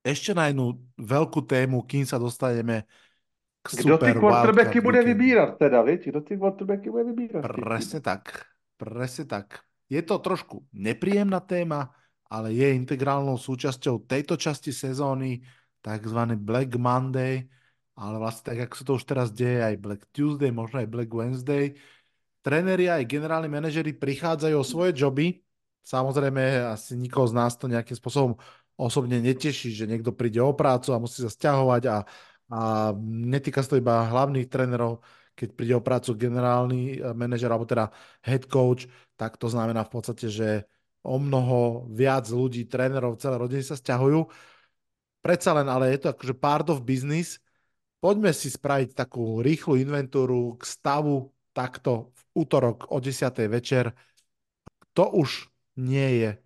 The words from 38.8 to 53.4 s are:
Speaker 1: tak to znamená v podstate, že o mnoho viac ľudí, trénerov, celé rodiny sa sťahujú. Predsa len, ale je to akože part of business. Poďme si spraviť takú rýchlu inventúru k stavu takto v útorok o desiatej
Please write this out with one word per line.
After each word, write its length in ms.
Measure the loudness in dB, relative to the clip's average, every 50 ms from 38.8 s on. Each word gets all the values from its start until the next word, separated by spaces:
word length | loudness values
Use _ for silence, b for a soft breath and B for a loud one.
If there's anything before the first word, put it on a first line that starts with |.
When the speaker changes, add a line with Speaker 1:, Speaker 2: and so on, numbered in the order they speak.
| -2 b b b b b _ _
Speaker 1:
tak 200 | -10 -10 -8 -6
to 80 | -6
znamená 400 | -4 -2 -2 -2 0 0 -2 -4
v 40 | -4
podstate, 360 | -6 -10 -8 -8 -8 -6 -6
že 400 | -8 -4 -2 0 0 0 -2 -4 _ _ _ _ _ _ _
o 160 | _ -4 -2 -2
mnoho 720 | 0 0 0 0 2 2 2 2 2 2 0 -4 -10 -10 -2
viac 320 | 2 2 4 4 2 0 -2
ľudí, 360 | -2 0 0 0 -2 -4 -8
trénerov, 520 | -6 -2 -2 0 0 0 0 -2 -2 -4 -4
celé 160 | -4 -4 -2 -2
rodiny 240 | -2 -2 -4 -4
sa 160 | -6 -6 -10 -10
sťahujú. 480 | _ -2 0 4 4 4 4 4 2 0 b b b b b b b b b b _ _ _ _ _ _ _ _
Predsa 280 | _ 0 0 2 4 2 4
len, 120 | 4 2 2
ale 240 | 2 2 2 2 2
je 40 | 2 0
to 20 | -4 -4
akože 200 | -4 -6 -6 -4 -2
part 280 | 0 2 2 2 2 0
of 160 | 0 -2 0
business. 520 | -2 -2 -2 0 -2 -2 -2 -2 -4 -10 -18 _ _ _ _ _ _ _ _ _ _ _ _
Poďme 320 | 2 2 2 4 4 2
si 200 | 2 2 -4 -8
spraviť 440 | -8 -6 -2 0 0 0 0 -2 -2
takú 480 | -6 -6 -4 -4 -4 -4 -2 -2 0
rýchlu 320 | 2 2 0 0 2 2 2
inventúru 800 | 2 2 0 -2 -4 -4 -2 0 0 0 2 2 0 -2 -4 -6 -10
k 40 |
stavu 720 | -12 -14 -14 _ _ 0 0 0 2 0 0 -2 -2 -8 _ _ _ _
takto 640 | _ -6 -6 -6 -8 -6 _ -2 -2 -2 -4 -10 _
v 320 | _ _ _ _ -4 -2
útorok 480 | 2 2 4 4 2 0 -2 -8 -6 -6
o 80 | -4
desiatej 440 | -4 -4 -4 -2 -4 -4 -2 -2